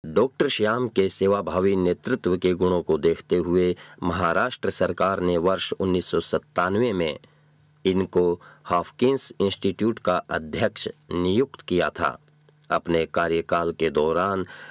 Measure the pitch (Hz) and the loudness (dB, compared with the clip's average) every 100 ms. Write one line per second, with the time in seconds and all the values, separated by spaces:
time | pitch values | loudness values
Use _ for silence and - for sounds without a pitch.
0 | 80 80 131 _ 143 - 107 117 123 - | -2 0 0 _ -2 2 0 0 0 0
1 | 95 - 95 101 80 85 95 95 90 87 | 2 2 2 2 0 0 2 2 2 0
2 | - 127 - 90 92 90 90 90 80 78 | -2 -2 0 0 2 2 2 0 0 2
3 | 80 82 - 90 85 90 90 87 - - | 2 0 0 -2 2 2 2 -2 -8 -6
4 | 90 85 87 85 123 - 101 - 90 90 | -4 0 0 0 0 -2 -2 0 -2 0
5 | 92 95 90 87 85 92 - - 95 90 | 0 0 0 2 2 0 -2 -2 0 0
6 | - 85 - 78 - - 90 101 123 95 | 0 0 0 -2 -4 -2 0 0 0 0
7 | 82 71 _ _ _ _ _ _ 95 92 | -4 -6 _ _ _ _ _ _ 0 0
8 | 90 90 87 87 - - - 90 82 - | 0 0 0 0 -8 -20 -4 -2 -2 0
9 | 123 135 - - 101 - 101 92 107 113 | 0 2 -2 0 -2 0 -4 -2 -4 -2
10 | - 90 - 82 78 78 107 - - - | -2 -2 -2 -6 -6 -2 -2 -2 -8 -8
11 | _ 87 90 98 135 - - 90 76 - | _ -2 0 0 -2 -6 -2 0 0 -2
12 | 80 64 _ _ _ _ _ 87 - 85 | -4 -4 _ _ _ _ _ -4 0 0
13 | 80 - 85 82 - 85 85 80 80 73 | 0 -2 0 0 0 -2 -2 -2 -2 0
14 | 76 80 95 95 87 - - | 0 0 0 -2 -6 -12 -20